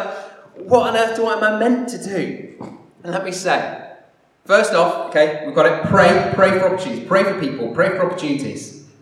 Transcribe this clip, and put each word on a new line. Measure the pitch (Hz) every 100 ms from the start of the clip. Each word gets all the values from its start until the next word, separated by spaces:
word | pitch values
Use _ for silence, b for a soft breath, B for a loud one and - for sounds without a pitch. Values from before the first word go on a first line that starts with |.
| - B B B B -
what | - 247 220
on | 226
earth | 226 226
do | 226
I, |
am | 214
I | 214 214
meant | 226 247 247
to | 180
do? | 185 196 143 98 - - - - - _
And | 175
let | 175
me | 190
say, | 180 175 151 - - - - _ _ _ _
first | - 202 226
off, | 180 165 - -
okay, | 156 151 151 143
we've |
got | 151 156
it. | - -
Pray, | 196 180 190 -
pray | - 190 185
for | 185
opportunities. | 185 - - -
Pray | 190
for | 208 185
people. | 135 - -
Pray | - 185
for | 180 185
opportunities. | - 151 135 120 101 - - - _